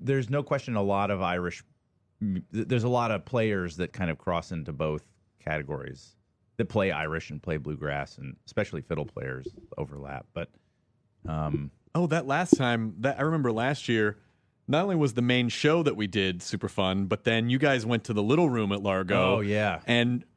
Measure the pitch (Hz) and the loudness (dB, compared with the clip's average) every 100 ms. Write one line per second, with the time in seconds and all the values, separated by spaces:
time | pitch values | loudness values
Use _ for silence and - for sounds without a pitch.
0 | 120 135 117 143 - 139 - 110 98 98 | -2 0 0 -2 -2 -4 -2 0 2 2
1 | 101 98 90 90 87 - - _ _ _ | 2 0 0 0 -2 -6 -16 _ _ _
2 | _ - 104 92 - 107 - 123 120 123 | _ -6 -4 -4 -4 -4 -2 0 2 0
3 | 117 101 - 123 110 101 87 80 87 - | 0 -2 -2 0 0 0 -2 -4 -6 -4
4 | 87 76 - 85 - 85 73 71 78 76 | -4 -4 -2 -2 -4 -8 -6 -4 -2 -4
5 | - _ _ _ - 78 69 71 67 69 | -8 _ _ _ -6 -4 -4 -8 -8 -14
6 | - _ _ _ _ - 107 110 95 76 | -20 _ _ _ _ -6 0 2 2 0
7 | 78 80 - 73 - 78 69 71 73 71 | -2 -4 -6 -8 -4 -4 -4 -6 -4 -4
8 | 71 - 67 - - - 101 80 - 76 | -6 -10 -14 -16 -8 -4 -4 -4 -6 -6
9 | 73 - 65 65 67 - - - 69 71 | -6 -8 -8 -8 -10 -14 -14 -10 -8 -10
10 | 69 69 - 85 85 _ _ _ _ _ | -10 -12 -10 -10 -10 _ _ _ _ _
11 | _ _ - 78 78 73 71 - _ 160 | _ _ -6 -4 -2 -4 -8 -14 _ 0
12 | 175 165 135 143 180 - 123 117 110 87 | 2 2 0 0 2 4 4 2 -2 -2
13 | 131 - 147 160 123 110 123 143 - 113 | -2 0 0 2 0 0 0 -2 0 2
14 | 104 104 _ _ _ _ - 147 196 175 | 2 0 _ _ _ _ 0 2 2 2
15 | 143 113 120 123 120 - 147 170 147 101 | 2 2 2 4 2 2 4 4 4 2
16 | 104 107 95 87 - 104 98 - 95 95 | 0 2 2 0 -6 -6 -4 0 2 2
17 | 98 104 - 113 117 131 143 131 110 117 | 0 0 2 2 2 2 4 2 2 0
18 | - 104 104 151 165 120 101 101 101 95 | 0 0 4 4 4 2 0 0 2 2
19 | 92 98 92 101 101 104 104 82 - 120 | 2 2 4 2 2 2 2 0 0 2
20 | 120 123 - | 2 0 -6